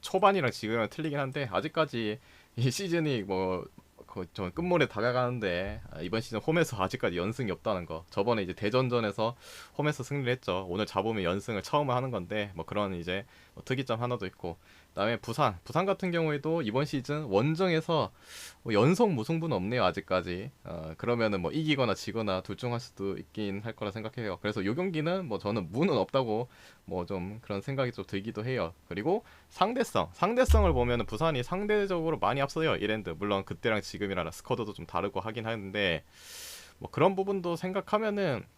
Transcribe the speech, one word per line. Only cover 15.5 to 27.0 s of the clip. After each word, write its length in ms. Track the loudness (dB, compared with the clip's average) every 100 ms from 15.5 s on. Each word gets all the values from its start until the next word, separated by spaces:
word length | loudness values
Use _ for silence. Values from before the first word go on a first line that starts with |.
| 0
부산 240 | -4 0 0
같은 240 | 0 0
경우에도 500 | 0 0 0 0 0
이번 240 | 2 0
시즌 400 | 0 -2 -2 -4
원정에서 840 | 2 4 4 4 4 2 2 0 0 -4 -20 -16 -16 -12
뭐 100 | 2
연속 400 | 6 6 8 4
무승부는 420 | 4 0 0 2 0
없네요, 280 | 2 4
아직까지. 680 | 4 2 0 0 2 -4 -6 -12
어, 300 | -12 -8 -8 -6
그러면은 440 | 0 2 2 2
뭐 120 | 0
이기거나 420 | -2 0 2 2
지거나 460 | 0 -2 -4 0 -2
둘 160 | -2 -6
중 160 | -4
할 80 | -4
수도 360 | -6 -6 -4 -4
있긴 440 | -8 -6 -4 -4
할 120 | -6 -6
거라 160 | -6
생각해요. 460 | -6 -8 -6 -6 -4
그래서 260 | -4 -2
요 100 | 0
경기는 540 | 0 -2 -2 -2 -2 -4
뭐 100 | -4
저는 320 | -2 -2 -2
무는 260 | 0 2 4
없다고 520 | 2 0 0 -2 -4 -10 -20 -20
뭐 220 | -8 -6